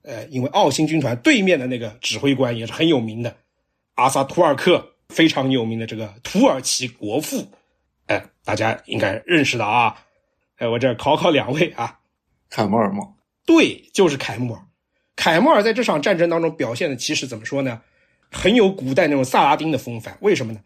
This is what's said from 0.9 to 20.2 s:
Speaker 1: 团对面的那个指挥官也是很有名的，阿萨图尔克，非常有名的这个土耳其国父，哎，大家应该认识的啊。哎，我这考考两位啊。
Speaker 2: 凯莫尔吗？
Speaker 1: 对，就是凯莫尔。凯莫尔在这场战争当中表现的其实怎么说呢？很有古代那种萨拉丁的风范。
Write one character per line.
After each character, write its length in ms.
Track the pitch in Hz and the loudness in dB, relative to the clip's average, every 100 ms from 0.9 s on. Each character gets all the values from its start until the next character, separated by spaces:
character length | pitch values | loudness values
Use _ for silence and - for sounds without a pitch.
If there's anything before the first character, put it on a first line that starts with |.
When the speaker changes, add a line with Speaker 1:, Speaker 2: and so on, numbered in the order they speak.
| 160 | 0
Speaker 1:
团 140 | 127 120 | -2 0
对 240 | 311 262 | 2 2
面 160 | 190 160 | 4 2
的 80 | 127 | 0
那 120 | 123 | -6
个 100 | 113 - | -8 -8
指 180 | - - | -8 -2
挥 160 | 139 | 0
官 220 | 131 127 117 | 2 0 -2
也 100 | 113 | -8
是 60 | |
很 160 | - 165 | -2 2
有 100 | 143 | 2
名 240 | 113 110 | 0 -6
的， 140 | 120 - _ _ _ _ _ | -8 -10 _ _ _ _ _
阿 140 | - 127 | 0 0
萨 160 | 139 | 2
图 160 | 135 - | 0 2
尔 160 | 170 135 | 2 2
克， 380 | - 151 - _ _ | 2 2 0 _ _
非 180 | - 160 | 2 2
常 220 | 151 131 | 2 0
有 140 | 131 | 0
名 140 | 113 113 | -2 -6
的 80 | 113 | -8
这 80 | |
个 180 | 110 107 104 | -10 -12 -14
土 220 | - 196 | -6 2
耳 160 | 254 139 | 2 2
其 260 | - - 123 | -2 -4 -6
国 320 | - 104 127 | -8 -6 -4
父， 260 | 156 262 - _ _ _ _ _ - | -4 -8 -10 _ _ _ _ _ -4
哎， 180 | 104 - _ | -4 -6 _
大 120 | - 101 | -6 -2
家 240 | 110 110 - | -2 -4 -6
应 120 | 110 | -4
该 240 | 104 110 | -2 -4
认 200 | - 170 | 0 0
识 120 | 131 120 | 2 -2
的 80 | |
啊。 320 | 104 120 113 - _ _ _ _ _ _ | 0 2 0 -2 _ _ _ _ _ _
哎， 100 | 120 | -4
我 120 | 117 | 0
这 140 | 127 | 0
考 220 | 120 135 151 | 0 0 2
考 140 | 180 | 2
两 220 | 143 107 | 0 0
位 160 | 147 165 - | -2 -2 -4
啊。 220 | 113 - _ _ _ _ _ | -10 -10 _ _ _ _ _
Speaker 2:
凯 180 | - 104 | -4 0
莫 120 | 110 | 0
尔 120 | 101 | 0
吗？ 100 | 101 98 _ _ _ | -2 -10 _ _ _
Speaker 1:
对， 460 | - 330 165 - _ | 4 4 4 0 _
就 160 | - 180 | 2 2
是 80 | 135 | 2
凯 200 | - 107 | -6 -6
莫 160 | 123 | -8
尔。 80 | 104 - _ _ _ _ - | -8 -16 _ _ _ _ -4
凯 240 | 185 165 | 0 4
莫 120 | 269 | 4
尔 100 | 269 | 4
在 100 | 214 | 2
这 100 | 220 | 0
场 180 | 226 160 | -2 0
战 160 | 175 170 | 0 0
争 140 | 170 | 0
当 100 | 170 | 0
中 140 | 165 160 | -2 -2
表 180 | 123 | -6
现 140 | - 165 | -4 -4
的 60 | |
其 200 | 123 - | -4 -6
实 120 | 135 131 | -6 -6
怎 100 | 123 | -10
么 80 | |
说 160 | 107 139 | -8 -4
呢？ 180 | 135 117 _ _ _ _ _ | -4 -6 _ _ _ _ _
很 240 | - 180 | -2 2
有 160 | 240 196 | 4 4
古 240 | - 131 | 2 -2
代 120 | 135 160 | 0 2
那 80 | |
种 100 | 143 | 2
萨 200 | 127 135 | 2 2
拉 120 | 139 147 | 4 2
丁 140 | 156 | 0
的 60 | 135 | -4
风 220 | - 117 | -6 -12
范。 160 | - - | -12 -4